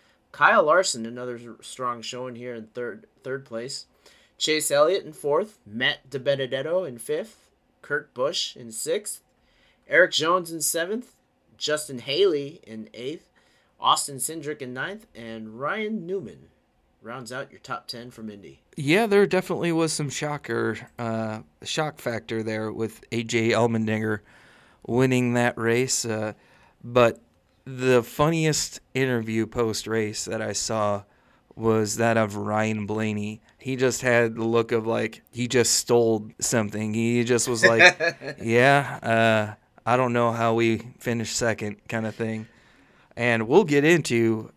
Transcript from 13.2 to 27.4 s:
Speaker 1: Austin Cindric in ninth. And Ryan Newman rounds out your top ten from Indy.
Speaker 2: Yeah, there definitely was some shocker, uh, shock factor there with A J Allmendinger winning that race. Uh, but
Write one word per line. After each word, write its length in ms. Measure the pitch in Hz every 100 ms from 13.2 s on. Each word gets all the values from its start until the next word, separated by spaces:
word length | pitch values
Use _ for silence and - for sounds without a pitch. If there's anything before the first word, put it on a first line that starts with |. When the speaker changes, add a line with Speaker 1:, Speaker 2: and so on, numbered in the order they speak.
| _ _ _ _ _ _
Speaker 1:
Austin 360 | 123 151 - 135
Cindric 460 | - 160 143 147
in 100 | 127
ninth. 340 | 127 156 214 _
And 460 | - 117 113 110 110
Ryan 460 | 143 208 214 214 170
Newman 420 | 196 117 65 71 _ _ _ _ _
rounds 300 | 110 127 117
out 180 | 127 -
your 100 | -
top 260 | - 123 -
ten 240 | 120 123
from 200 | 117 110
Indy. 300 | 101 82 - _ -
Speaker 2:
Yeah, 300 | 139 170 220
there 200 | 202 190
definitely 460 | 185 185 151 170
was 200 | 160 165
some 160 | 160 143
shocker, 720 | - 147 147 - 117 113 113 - -
uh, 420 | 117 113 110 110 - _
shock 360 | - - 151 151
factor 440 | 123 113 - 113
there 300 | 110 110 110
with 300 | 104 113 - -
A 100 | 117
J 260 | 113 117 113
Allmendinger 680 | 110 117 113 110 110 110 107 _ - - - _ _ -
winning 480 | 117 131 127 123
that 240 | 120 120 -
race. 460 | 113 120 131 - 117
Uh, 260 | 110 107 - _ _ _ _
but 380 | 120 123 117 - _ _